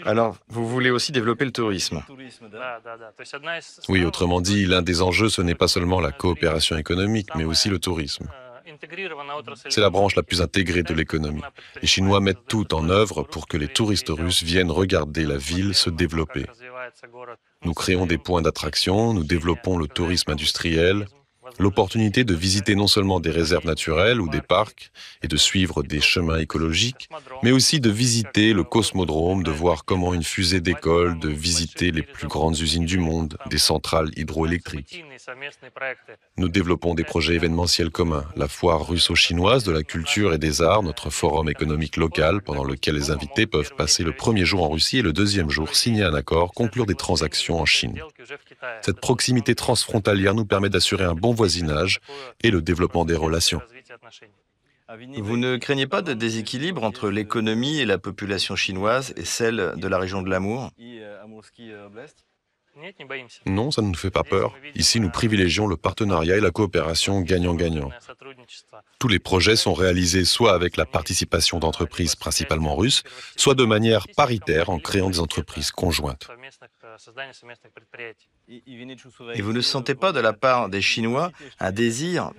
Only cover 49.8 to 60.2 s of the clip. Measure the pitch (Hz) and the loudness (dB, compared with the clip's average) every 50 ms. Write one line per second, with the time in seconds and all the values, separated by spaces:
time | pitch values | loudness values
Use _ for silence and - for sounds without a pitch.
49.8 | - - - 113 98 - 101 98 95 98 98 113 110 98 104 98 101 101 98 92 | 0 0 0 0 2 4 2 4 4 2 2 2 0 0 0 0 2 2 2 2
50.8 | - - 101 95 95 87 82 80 101 120 120 113 110 92 82 87 85 78 76 76 | 2 2 0 0 0 0 0 0 0 0 2 4 2 2 2 0 -2 0 0 0
51.8 | 87 95 95 - _ - - 143 135 127 - _ - 117 107 85 78 87 90 80 | 0 0 -2 -4 _ -12 -18 -16 -16 -18 -10 _ 2 4 4 4 2 2 0 2
52.8 | 87 82 - 87 82 80 82 80 78 80 80 82 - - - 76 - - 120 131 | 2 0 2 0 0 2 0 0 0 0 0 0 0 0 -2 -2 -6 -10 -20 -20
53.8 | - - 123 - - 117 - - - 104 98 _ _ _ _ _ _ _ _ _ | -20 -20 -20 -20 -20 -20 -20 -20 -20 -20 _ _ _ _ _ _ _ _ _ _
54.8 | _ - 113 110 123 127 139 127 101 101 117 120 123 127 127 117 - - 143 139 | _ -18 -18 -16 -14 -12 -10 -8 -4 -2 -2 0 0 0 -2 -2 0 -2 0 0
55.8 | 135 135 190 202 196 165 131 107 117 113 113 113 104 - - 127 147 180 190 143 | 0 0 0 -2 -2 -2 -4 -2 -2 -2 -2 -2 -6 -6 -6 -6 -4 -4 -4 -2
56.8 | 113 107 98 - - 104 98 107 104 104 - 117 110 110 110 113 123 143 156 151 | -4 -4 -4 -2 -4 -2 -2 -2 -2 -2 -2 -2 0 0 0 0 0 0 0 0
57.8 | 131 104 98 92 - 104 92 - 107 95 101 92 - - 98 90 - - 95 92 | 2 2 0 0 -2 -8 -10 -8 -4 -4 -2 -2 -2 -4 -2 -4 -4 -4 -4 -2
58.8 | 98 107 117 131 131 127 - - - - - - 117 113 117 110 92 80 - - | 0 0 0 0 -2 -4 -10 -10 -8 -6 -4 -2 0 0 0 0 -2 -2 -4 -4
59.8 | 87 95 95 90 95 92 95 98 | -4 -2 -2 0 -2 -2 -4 -4